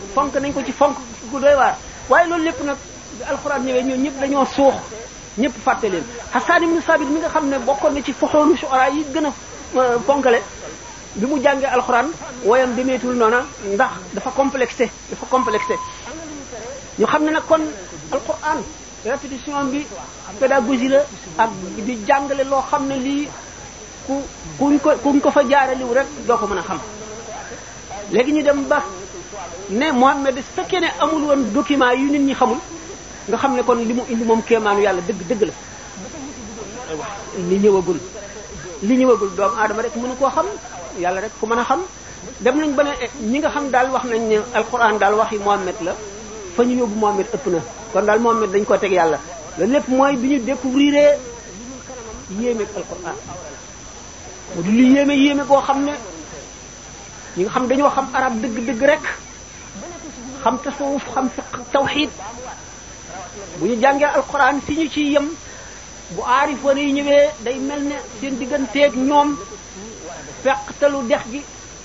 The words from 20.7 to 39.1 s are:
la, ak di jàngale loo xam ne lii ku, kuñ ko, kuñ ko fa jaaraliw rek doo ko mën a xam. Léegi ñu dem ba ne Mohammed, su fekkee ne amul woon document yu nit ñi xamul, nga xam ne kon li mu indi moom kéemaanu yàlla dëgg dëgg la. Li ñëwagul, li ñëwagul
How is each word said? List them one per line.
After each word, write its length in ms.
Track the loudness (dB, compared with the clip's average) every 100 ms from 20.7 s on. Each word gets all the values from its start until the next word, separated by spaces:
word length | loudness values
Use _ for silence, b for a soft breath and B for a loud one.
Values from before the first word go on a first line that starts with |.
| 2 4
la, 120 | 4 2 -4 -6 0
ak 120 | 0 0 -8 -6
di 220 | -6 -2 2
jàngale 380 | 2 2 -2
loo 180 | 0 0 0
xam 160 | -2 0
ne 80 | -2
lii 320 | -2 -2 -4 -10 -16 -18 -18 -18 -18 -12 -6
ku, 80 | -4 -6 -12 -10 0
kuñ 200 | 2 4
ko, 120 | 4 2
kuñ 180 | 4 4
ko 100 | 4
fa 120 | 4 4
jaaraliw 440 | 4 4 0 0
rek 140 | 0 0 -2 0
doo 100 | 0
ko 80 | 0
mën 120 | -2
a 40 |
xam. 160 | -4 -6 -8 -14 -14 -14 -12 -12 -12 -14 -16 -18 -14 -12 -2
Léegi 200 | 0 2
ñu 100 | 2
dem 220 | 4 2 2
ba 160 | 0 -2 -8 -14 -14 -14 -14 -12 -12 -4
ne 220 | 0 2
Mohammed, 440 | 6 6 4 0 -2
su 60 | -4 -6
fekkee 240 | -2 0
ne 80 | 0 0
amul 220 | 0 2
woon 280 | 2 2 2
document 400 | 0 2 4 4
yu 160 | 4 2
nit 80 | 2
ñi 140 | 2
xamul, 240 | 2 2 0 -6 -14 -16 -16 -16 -14 -4
nga 80 | 0
xam 180 | 0
ne 80 | 2
kon 140 | 2 2
li 160 | 2
mu 100 | -2 -2
indi 160 | 0
moom 180 | 2 2
kéemaanu 380 | 4 2 4 4
yàlla 200 | 4 2
dëgg 240 | -2 -4 -2
dëgg 140 | 0
la. 100 | 0 -2 -14 -18 -16 -16 -14 -14 -14 -14 -14 -14 -12 -12 -10 -8 -8 -10 -10 -6 0
Li 100 | 4
ñëwagul, 400 | 6 6 4 -2 -4 -14 -14 -14 -14 -14 -12 -4
li 120 | 2 4
ñëwagul 340 | 6